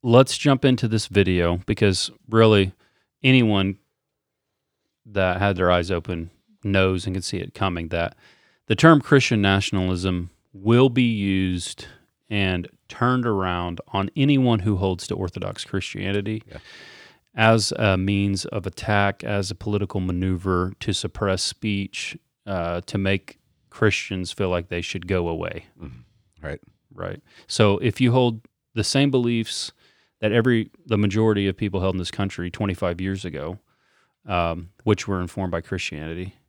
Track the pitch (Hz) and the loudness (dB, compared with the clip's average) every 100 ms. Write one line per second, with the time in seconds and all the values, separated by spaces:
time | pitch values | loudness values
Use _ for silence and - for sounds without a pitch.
0 | 120 120 131 - 147 131 135 127 117 110 | 6 6 6 2 2 4 4 2 2 -2
1 | - 101 92 90 85 90 - 104 104 92 | 2 2 4 4 2 0 -2 2 2 2
2 | - - - 113 110 104 95 - _ _ | -4 -10 0 6 8 6 4 -2 _ _
3 | _ _ 131 131 117 101 95 98 _ _ | _ _ 4 4 4 2 0 -4 _ _
4 | _ _ _ _ _ _ _ _ _ _ | _ _ _ _ _ _ _ _ _ _
5 | - 101 92 92 101 92 90 90 85 87 | -8 -2 0 0 0 2 2 2 2 -4
6 | 80 85 82 _ _ _ 104 95 95 92 | -4 -8 -8 _ _ _ -2 2 2 0
7 | 98 92 - 95 90 - 95 87 82 85 | -4 -6 -6 -8 -10 -4 -4 -4 -6 -4
8 | 85 - _ _ _ _ _ 123 165 156 | -4 -6 _ _ _ _ _ 6 8 8
9 | - 139 - 110 98 98 - 98 92 90 | 6 2 4 2 4 2 0 -2 -2 -2
10 | 92 90 87 _ _ 98 101 120 135 123 | -2 -4 -6 _ _ -8 2 4 4 4
11 | 120 110 98 95 92 90 - - - - | 0 0 0 0 0 -2 -6 -14 -18 -20
12 | _ _ _ 107 95 90 87 _ _ - | _ _ _ -2 0 -2 -6 _ _ -2
13 | 123 127 120 101 92 87 87 87 - 98 | 0 0 0 0 0 -2 -4 -8 -6 -4
14 | 98 - 139 139 127 113 95 95 95 90 | -2 0 2 4 4 2 0 0 0 -2
15 | - - 92 92 95 - - 95 - 98 | -6 -6 -6 -8 -10 -10 -8 -6 -6 -8
16 | 98 101 101 110 - - - - - - | -4 -4 -4 -8 -10 -20 -20 -20 -20 -20
17 | - _ _ - 113 113 104 - 110 92 | -20 _ _ 2 6 6 2 0 0 2
18 | 95 101 101 95 - 110 92 - - 104 | 2 0 0 -2 -6 -8 -8 -10 -2 0
19 | 101 98 110 101 98 98 - 104 98 98 | 0 -2 -4 -4 -4 -6 -4 -4 -4 -4
20 | 92 87 92 92 95 90 90 - - 95 | -4 -2 -2 -2 -2 -2 -2 -4 -6 -4
21 | - - 101 95 - - 110 101 98 - | -6 -4 -2 -2 -4 -6 -6 -4 -6 -10
22 | - - _ _ - 95 85 87 - - | -12 -14 _ _ -8 -6 -4 -6 -6 -4
23 | 95 98 - - _ _ _ - 107 - | 0 -2 -4 -20 _ _ _ 0 0 0
24 | - 95 90 - 95 87 85 87 85 95 | -6 -8 -8 -6 -2 -2 -4 -8 -8 -10
25 | 90 95 85 82 85 82 - _ 80 60 | -4 -2 -2 -4 -8 -10 -16 _ -18 -18
26 | - _ _ _ 76 71 _ _ _ 87 | -20 _ _ _ -12 -12 _ _ _ -12
27 | 90 95 _ - _ - 104 101 117 - | -12 -12 _ -20 _ 2 4 4 -2 0
28 | 127 127 123 113 _ _ _ 110 104 135 | 2 4 2 -2 _ _ _ -4 0 2
29 | 143 131 120 117 110 - - _ _ _ | 2 2 0 -2 -4 -8 -10 _ _ _
30 | _ _ 107 117 117 117 110 _ - 110 | _ _ 0 2 4 2 0 _ -2 0
31 | 104 101 110 101 98 92 104 95 95 95 | 2 2 2 2 0 -2 -4 -2 -2 -2
32 | 87 - 98 - 87 - 101 87 90 87 | -6 -6 -6 -4 -10 -4 -4 -2 -4 -4
33 | 95 95 90 78 76 90 _ _ _ _ | -6 -6 -8 -10 -10 -12 _ _ _ _
34 | _ _ - 90 85 82 85 _ - 104 | _ _ -4 -2 -2 -4 -12 _ 0 0
35 | - 98 87 - 92 85 - 95 - 76 | 0 -4 -4 -6 -6 -6 -6 -8 -8 -10
36 | 78 82 92 - | -10 -10 -12 -14